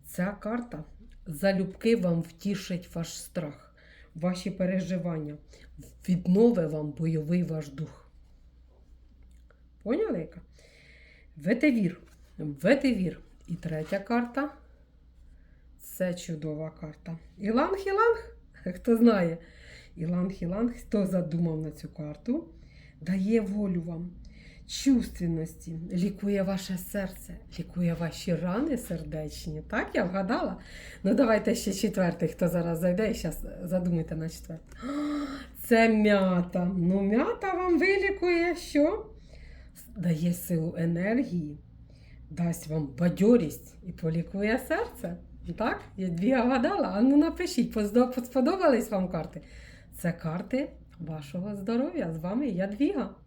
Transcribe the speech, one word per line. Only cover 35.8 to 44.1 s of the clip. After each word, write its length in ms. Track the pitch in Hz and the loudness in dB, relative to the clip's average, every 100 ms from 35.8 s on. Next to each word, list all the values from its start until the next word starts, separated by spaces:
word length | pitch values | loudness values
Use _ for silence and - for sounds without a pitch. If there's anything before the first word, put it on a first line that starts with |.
| 226 | 8
м'ята. 840 | 214 208 202 190 180 175 190 180 190 | 6 6 6 6 4 2 0 0 2
Ну, 260 | 170 196 | 2 4
м'ята 520 | 196 220 339 480 392 | 4 2 2 -2 -2
вам 240 | 359 370 339 | 0 2 4
вилікує 800 | 370 392 392 392 359 339 339 330 | 4 4 2 0 2 2 2 -2
що? 500 | - 294 302 427 - - - - - - - - - - | 0 4 4 2 -8 -16 -20 -20 -18 -18 -20 -20 -16 -4
Дає 360 | 170 156 175 | 0 2 0
силу 420 | 175 - 170 160 170 | -2 -2 -2 -2 0
енергії, 800 | 170 170 190 233 240 175 147 151 - - - - - - - | 0 0 2 0 0 -2 -6 -10 -18 -20 -20 -20 -20 -20 -14
дасть 360 | 156 170 165 156 | -4 -2 -2 -4
вам 200 | 156 143 - | -4 -4 0
бадьорість 760 | 175 151 202 240 160 - - - 180 | 0 4 6 6 6 -6 -16 -16 -14
і 60 | |
полікує 680 | - 165 | -6 -2